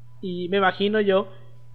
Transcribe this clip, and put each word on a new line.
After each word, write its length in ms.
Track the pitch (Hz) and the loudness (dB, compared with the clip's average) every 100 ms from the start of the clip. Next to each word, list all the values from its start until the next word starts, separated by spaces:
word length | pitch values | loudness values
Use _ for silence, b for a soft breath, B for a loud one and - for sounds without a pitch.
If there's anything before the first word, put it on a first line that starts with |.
| - - | -16 -10
y 260 | 190 175 175 | -8 -6 -2
me 80 | 196 | 2
imagino 420 | 190 - 202 214 | 2 4 2 2
yo 280 | 202 190 202 B B - - | 4 4 2 B B -16 -16